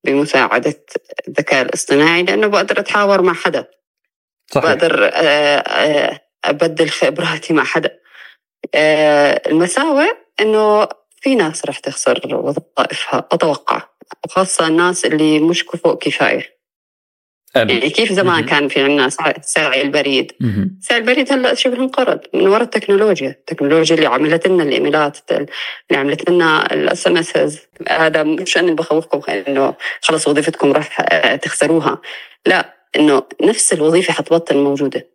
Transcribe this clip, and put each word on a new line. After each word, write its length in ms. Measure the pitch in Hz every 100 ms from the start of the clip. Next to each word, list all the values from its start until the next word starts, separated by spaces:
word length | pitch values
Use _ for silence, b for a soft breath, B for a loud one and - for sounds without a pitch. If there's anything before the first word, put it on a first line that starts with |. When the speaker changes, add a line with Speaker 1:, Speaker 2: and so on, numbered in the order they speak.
Speaker 1:
بمساعدة 800 | - 139 151 135 117 120 151 147 _ - _ - -
الذكاء 340 | 147 151 139
الاصطناعي، 600 | 127 151 - 139 156 170
لأنه 240 | 180 202 214
بقدر 320 | 202 196 208
أتحاور 420 | 196 214 202 196
مع 100 | 180
حدا. 320 | 170 185 - - _ _ _ _ _ _ _ _
Speaker 2:
صحيح. 180 | 139
Speaker 1:
بقدر، 400 | 156 - 165 -
آه، 540 | 101 - 151 147 147 143
آه، 640 | - - 151 147 - - _ _
أبدل 440 | - 147 170 160 156
خبراتي 680 | - - 156 170 156 -
مع 100 | 156
حدا. 260 | 131 160 - - B B B B _ _ -
آه، 680 | 147 156 156 151 147 143 - -
المساوئ 600 | 156 180 - 311 277 339 480 _ -
إنه 480 | 214 214 214 208 208 - _ _
في 140 | 277
ناس 320 | 254 160 160 -
رح 120 | -
تخسر 420 | - - - - -
وظائفها، 960 | - 165 - - - - - - 131 -
أتوقع، 500 | 170 170 143 - - - _ - -
وخاصة 420 | 160 185 190 - 165
الناس 380 | 160 180 175
اللي 360 | 165 156 156 156
مش 240 | 160 175
كفؤ 300 | - 170 165
كفاية. 480 | - 147 - - - - _ _ _ _ _ _ _ _ _ _ 135
Speaker 2:
أم. 120 | 107
Speaker 1:
يعني، 220 | 117 139
كيف 220 | - 226
زمان 280 | 190 185 170
Speaker 2:
مهم. 60 | -
Speaker 1:
كان 220 | 147 143
في 140 | 139
عنا 260 | 139 143 131
سع-، 320 | - 160 170
ساعي 400 | - - 151 135
البريد؟ 500 | 143 147 143 131 117 -
Speaker 2:
مهم. 380 | 123 101 - -
Speaker 1:
ساعي 200 | - 240
البريد 320 | 226 254 262
هلأ 220 | 269 247
شبه 220 | 240 262 240
انقرض 440 | 262 262 247 - -
من 140 | - 190
وراء 140 | 208
التكنولوجيا. 680 | 240 220 208 196 214 165 135
التكنولوجيا 680 | - - 160 143 160 160 160
اللي 100 | 147
عملت 400 | 127 151 165 190
لنا 160 | 180
الإيميلات، 560 | 147 123 147 151 147 - -
اللي 180 | - 143 B B B _
عملت 380 | 135 139 135 -
لنا 440 | 175 165 156 -
ال 140 | - 185
اس 180 | 180 180
ام 100 | 175
اس، 420 | 165 160 151 151 _ _ -
هذا 340 | 160 160 160
مش 360 | 151 156 127 190
أني 160 | 175
بخوفكم 580 | 160 165 156 165 143 - - 139
إنه 260 | 135 135 - B B
خلص 280 | - 160 151
وظيفتكم 440 | 147 151 - 143
رح، 280 | 135 - -
آه، 360 | - - - -
تخسروها. 640 | - - 147 165 151 - B B B B -
لا، 300 | 185 - _ _ -
إنه 260 | 151 139 - -
نفس 300 | 175 226 -
الوظيفة 400 | 175 151 170 185
حتبطل 440 | - 147 165 170 143
موجودة. 520 | 143 139 139 - -